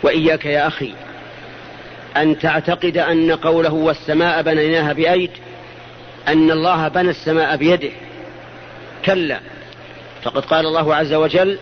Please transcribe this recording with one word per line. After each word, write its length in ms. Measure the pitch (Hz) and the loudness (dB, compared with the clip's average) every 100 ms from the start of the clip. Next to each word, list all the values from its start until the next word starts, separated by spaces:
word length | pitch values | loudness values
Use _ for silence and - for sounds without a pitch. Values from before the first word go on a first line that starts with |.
وإياك 420 | 135 160 160 156 151 | 2 4 2 0 0
يا 220 | 147 147 | 0 0
أخي 260 | - 131 92 - - - - - - - - - - - - | -2 -8 -10 -16 -18 -18 -18 -18 -18 -18 -18 -18 -18 -6 0
أن 220 | 156 151 | 2 2
تعتقد 580 | 160 156 156 170 175 170 | 2 0 0 0 0 0
أن 340 | 160 165 165 | 2 2 4
قوله: 420 | 160 165 165 165 | 2 2 2 2
"والسماء 680 | 160 156 147 - 151 170 160 | 2 0 0 0 2 2 2
بنيناها 520 | 160 156 151 165 151 | 2 2 2 2 0
بأيد"، 380 | 147 160 180 180 - - - - - - - - - - | 2 2 2 0 -6 -18 -18 -18 -20 -20 -20 -20 -8 0
أن 240 | 156 156 | 4 6
الله 360 | 160 165 170 156 | 4 2 2 2
بنى 220 | 180 180 | 2 0
السماء 460 | 165 - 160 156 147 | 0 0 0 2 2
بيده، 360 | 151 175 139 - - - - - - - - - - - - | 2 2 0 -10 -18 -16 -16 -18 -20 -20 -20 -20 -18 -4 0
كلا، 340 | 190 160 113 - - - - - - - - | 0 0 -4 -8 -20 -20 -20 -20 -20 -20 -10
فقد 220 | 117 135 135 | -6 -4 0
قال 200 | 160 160 | 0 2
الله 300 | 160 151 151 | 0 2 2
عز 180 | 156 | 2
وجل 460 | 156 156 165 190 202 | 2 2 4 2 0